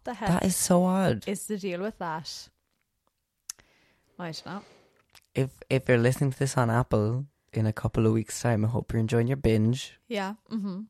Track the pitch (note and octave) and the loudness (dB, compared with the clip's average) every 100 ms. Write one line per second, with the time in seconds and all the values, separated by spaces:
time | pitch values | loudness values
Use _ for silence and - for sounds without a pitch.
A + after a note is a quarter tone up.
0 | - A#3 G#3 F3 F#3+ F3 - F3+ F#3 F#3 | -12 -4 0 0 0 0 4 4 4 2
1 | F3+ A2+ - G3 - G#3 F#3+ F3 G#3 G#3+ | 2 0 -4 -6 -6 -6 -6 -6 -6 -8
2 | F3 D#3+ D3 - - _ _ _ _ _ | -8 -8 -10 -14 -16 _ _ _ _ _
3 | _ _ _ _ - - _ _ _ _ | _ _ _ _ -18 -18 _ _ _ _
4 | _ - F3 D#3 - F#3+ - - _ _ | _ -12 -10 -10 -10 -12 -14 -20 _ _
5 | _ - _ - C3+ - - C3 - B2 | _ -20 _ -4 -4 -4 -2 0 4 4
6 | A#2+ C3 C#3 - C3+ - A#2 A#2 - A2 | 4 2 0 0 -2 2 2 2 2 2
7 | G#2+ B2 C#3+ _ _ A#2 A2 - A2 - | 0 -2 -6 _ _ 0 0 0 -2 2
8 | A2 A2+ A2 - A#2+ G#2+ G#2+ A#2 - A2+ | 4 2 -2 -2 0 2 0 -2 -2 -2
9 | A2 A#2 A#2 C#3 A#2 A2 A2 C3 - - | 2 2 0 2 2 4 2 0 -6 -14
10 | - G#3 F#3+ G#3+ - A3 G3 F#3 | -8 -4 -4 -8 -8 -6 -6 -8